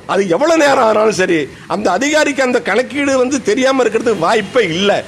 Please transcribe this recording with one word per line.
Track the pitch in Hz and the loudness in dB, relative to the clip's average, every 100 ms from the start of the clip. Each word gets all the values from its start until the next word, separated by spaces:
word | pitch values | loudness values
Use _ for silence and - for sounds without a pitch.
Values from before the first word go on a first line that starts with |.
| - | -4
அது | 185 202 | -2 0
எவ்வளவு | 165 311 330 | 0 2 4
நேரம் | 285 262 | 4 4
ஆனாலும் | 226 214 220 180 | 2 2 0 0
சரி, | 185 165 131 - - | 0 0 -2 -10 -8
அந்த | 180 208 | -4 -2
அதிகாரிக்கு | 185 277 311 294 262 | 0 0 0 0 0
அந்த | 262 247 | 0 0
கணக்கீடு | - 202 240 269 277 269 | 0 -2 -2 -4 -2 0
வந்து | 254 277 | 0 -2
தெரியாம | 202 214 262 269 | -2 0 0 2
இருக்கிறதுக்கு | 233 220 233 196 165 | 0 0 -2 0 0
வாய்ப்பே | 226 196 254 | 0 0 0
இல்லை. | 196 160 202 165 | 0 0 0 0